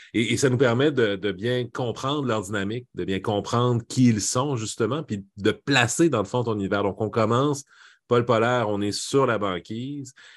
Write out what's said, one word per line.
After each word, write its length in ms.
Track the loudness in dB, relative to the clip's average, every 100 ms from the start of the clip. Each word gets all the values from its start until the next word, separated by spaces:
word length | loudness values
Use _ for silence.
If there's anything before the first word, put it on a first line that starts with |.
| -6
Et, 200 | -2 0
et 40 | 2
ça 120 | 2
nous 80 | 4
permet 340 | 4 4 2
de, 240 | 2 0 0
de 160 | -4
bien 340 | -4 -2 -2 -4
comprendre 520 | -6 -6 -4 -4 -2 -2
leur 140 | -2
dynamique, 460 | -2 -4 -4 -6 -10 -8
de 100 | -4
bien 140 | -4
comprendre 640 | -2 -2 0 0 2 0 -2
qui 220 | 4 4
ils 120 | 4
sont, 340 | 0 -2 -2 -4
justement, 480 | -4 -2 -2 -2
puis 200 | -6 -10 -10 -2
de 140 | 0
placer, 580 | 0 0 2 2 2 2
dans 100 | 2
le 60 | -2
fond, 180 | -2
ton 120 | -2 -2
univers. 280 | -2 0
Donc, 160 | 0 -2
on 80 | -2
commence, 540 | 0 2 2 0 -2 -8 _ -20 _ 0
Paul 180 | 2 4
Polaire, 420 | 2 2 2 0
on 120 | -2
est 100 | -2
sur 340 | -4 0 2 2
la 120 | 0
banquise. 760 | -2 -4 -8 -10 -10 -10 -14 -18 -20